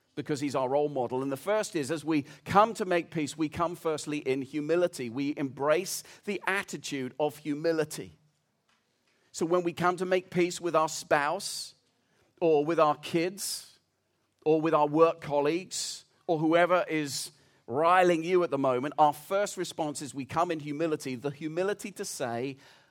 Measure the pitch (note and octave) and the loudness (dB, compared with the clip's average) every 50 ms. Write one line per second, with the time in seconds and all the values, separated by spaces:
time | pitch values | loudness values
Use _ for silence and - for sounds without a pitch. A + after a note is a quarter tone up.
0 | _ _ _ D3 - - D3+ B2+ D3 C#3 B2 C3+ C3 B2+ C3+ D3 D3 D3+ C#3+ C3 | _ _ _ -10 -6 -6 -4 -4 -4 -2 -2 -2 0 0 2 0 0 0 -2 -2
1 | A#2+ A2+ B2+ C3 C3+ C#3 C3+ C3+ - G3 G#3+ G#3+ G3+ - - D#3+ C3+ B2 E3 D3+ | -4 -2 -2 -4 -2 -4 -4 -4 -2 0 0 0 -2 -2 -4 -4 -2 -2 -4 -4
2 | D3 D#3 D#3+ D3 C#3 - - - - - E3 G3 A3 A#3 A3 - G#3+ F#3 F3 F3 | -2 0 0 0 -2 -4 -10 -14 -4 4 6 6 6 6 4 -2 -2 0 0 0
3 | D#3+ - - E3 D3 C3 - D#3+ D#3+ D3+ - D#3 E3+ E3+ F3 - - D#3+ D#3 C#3 | 0 -2 -4 -4 -4 -4 -2 -4 -4 -4 -2 -2 -2 -2 -4 -4 -4 -4 -4 -4
4 | - D3+ D3 D3 - C3 C3 C#3 C3 - D3+ D3+ D3 D3+ E3 F3+ F3 E3+ - - | -4 -6 -8 -4 -2 -2 -2 -2 -4 -6 -6 -6 -2 0 2 2 2 0 -2 -6
5 | B2+ A#2 A2+ C#3 C#3+ C#3+ D3 D#3 D3 C3 A#2+ C3 C#3 D3+ D#3 F3 F#3+ F3+ - - | -8 -6 -6 -4 -4 -4 -2 -4 -6 -6 -4 -2 0 2 2 2 0 -4 -8 -10
6 | - - - - _ G#3 G3+ - - F3+ F#3+ G3+ F#3+ - - D3 - - D3 C3+ | -10 -14 -20 -12 _ -8 -8 -4 -4 -2 -2 -2 -4 -6 -10 -10 -8 -8 -6 -6
7 | B2+ B2 - - D3 D3+ D3 - - D3+ C#3+ D3 E3 E3 E3 D#3+ D3+ D3+ - D#3 | -6 -6 -4 -4 -4 -4 -4 -6 -8 -8 -6 -2 -2 0 0 0 -2 -4 -6 -12
8 | F#2 F2+ D#2 _ _ _ _ _ _ _ _ _ _ _ _ _ _ _ _ _ | -14 -16 -18 _ _ _ _ _ _ _ _ _ _ _ _ _ _ _ _ _
9 | _ _ _ _ _ _ - - F#3 D#3+ F3+ F3+ F3 F3 D3+ - E3+ F3+ F3+ F3+ | _ _ _ _ _ _ -8 -6 -2 0 0 0 0 -2 -2 0 0 0 0 0
10 | F#3 F#3 F#3 F#3 F3+ - - F3+ F3 F3+ F3 - F3 E3+ D#3+ D#3 D#3 D#3 - - | 0 0 0 0 -2 -2 -2 0 0 0 -2 -4 -4 0 2 2 2 0 -2 -8
11 | - - E3 D3 C#3 D3+ F3 G3+ - - - - - - - _ _ _ _ _ | -2 0 0 2 2 0 -2 -4 -6 -8 -10 -10 -12 -14 -18 _ _ _ _ _
12 | _ _ _ _ _ _ _ _ F3 E3 D#3 C#3+ D3 D#3+ E3+ D#3+ D#3 D3+ C#3+ - | _ _ _ _ _ _ _ _ 4 4 4 4 4 2 4 4 4 4 4 0
13 | - - - E3+ E3 F#3 G3+ F#3+ - - - - - - _ _ _ _ _ _ | -4 -2 0 0 0 -2 -4 -6 -8 -8 -8 -8 -12 -16 _ _ _ _ _ _
14 | _ _ _ _ _ _ _ _ - D#3 D#3+ D#3+ D3+ E3 D#3 D3+ D3+ D3+ D3 D#3+ | _ _ _ _ _ _ _ _ 2 2 2 4 4 4 4 4 4 4 6 6
15 | E3 E3 D#3+ - - D3+ D3 C#3+ C#3+ D3 E3 F3+ F#3+ - - - - - - - | 6 6 4 2 -4 -2 0 2 2 2 0 0 -4 -6 -8 -8 -8 -8 -10 -12
16 | - _ _ _ _ - E3 D3+ D#3+ D#3 E3 E3+ F3+ E3 F#3 F3 - - D#3 D#3 | -16 _ _ _ _ -2 0 2 2 4 6 6 6 6 4 2 2 0 -2 -2
17 | D3 C#3 - - - - - _ _ _ _ _ _ - A#2 C#3+ E3 E3+ F3+ F#3 | -2 -4 -6 -8 -10 -10 -14 _ _ _ _ _ _ -6 -2 2 4 6 6 6
18 | F#3 F3 F3 D#3+ D#3+ F3 F#3 F3+ F3 A#2+ C#3 C#3 C#3 C3+ B2+ B2 C3+ D3+ - - | 6 6 4 2 2 2 2 2 2 2 0 0 2 2 2 0 -2 -2 2 4
19 | D3+ D3 C#3+ D3+ - - G3 G3 G#3 F#3+ - F#3 F3 - - - D#3+ D3 C3+ - | 4 4 4 0 -6 -4 -2 -2 -2 -2 -4 -6 -8 -6 -6 -6 -6 -6 -6 -8
20 | D3+ B2 - C#3 B2+ A#2 - D#3+ F3 F3+ E3 D3+ C#3+ D3+ C#3+ D3 E3+ D#3+ D3+ D3+ | -10 -10 -8 -10 -10 -4 -2 -2 0 0 -2 -4 -6 -6 -4 -2 -2 -2 -2 -2
21 | - C3+ C3 A#2 A#2+ C#3+ C#3 - D#3+ D#3 D#3+ F3 F#3 G3+ G3+ G3 - G#3 - - | -4 -6 -6 -6 -6 -6 -6 -6 -8 -6 -4 -2 -2 -2 -4 -4 -8 -12 -10 -10
22 | G3 - - - C#3 A#2 A#2 A#2 C3 C#3 C3+ C#3 - - - _ _ _ | -10 -10 -8 -6 -6 -4 -4 -4 -6 -6 -8 -12 -18 -20 -20 _ _ _